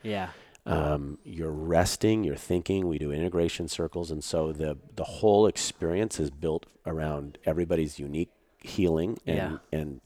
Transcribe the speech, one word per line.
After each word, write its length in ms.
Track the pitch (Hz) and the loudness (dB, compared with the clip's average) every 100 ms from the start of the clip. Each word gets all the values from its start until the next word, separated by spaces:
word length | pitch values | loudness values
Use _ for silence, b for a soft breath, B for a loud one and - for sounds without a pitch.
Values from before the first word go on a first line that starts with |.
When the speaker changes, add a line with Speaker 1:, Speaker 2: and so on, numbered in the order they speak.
Speaker 1:
Yeah. 260 | 110 101 90 B B - | -6 -4 -6 B B -14
Speaker 2:
Um, 540 | - 80 76 73 71 73 | -2 0 2 0 -2 -10
you're 280 | - 82 80 | -12 -6 -6
resting, 720 | 76 80 85 90 - 107 110 | -4 2 4 4 4 4 4
you're 100 | 90 | 2
thinking, 540 | 69 - 90 87 98 90 | -2 -2 -2 0 0 0
we 100 | 76 | 0
do 140 | 73 | -2
integration 560 | 73 87 87 85 - 80 | -2 0 2 0 0 -6
circles. 420 | - 82 85 82 | -4 -4 -4 -6
And 120 | 78 | -6
so 300 | - 85 78 | -2 -2 0
the, 260 | 76 78 71 - - | -2 -4 -4 -10 -10
the 80 | |
whole 420 | 80 - 110 101 107 | -10 2 6 8 6
experience 720 | - - - 82 90 110 - | 4 -4 -4 -2 0 0 -2
is 120 | 73 | -4
built 360 | 71 80 80 - _ | -2 -2 -2 -4 _
around 540 | - 80 76 73 71 - | -6 -4 -2 -4 -8 -6
everybody's 560 | - 80 85 85 78 - | -2 0 2 2 0 -4
unique 300 | 71 76 87 _ _ _ | -6 -4 -4 _ _ _
healing 600 | - - 87 80 90 113 - | -8 2 4 4 0 -4 -2
and, 100 | 82 | -2
Speaker 1:
Yeah. 200 | 76 76 - 78 | -2 -8 -6 -4
Speaker 2:
and 220 | 76 65 | -4 -8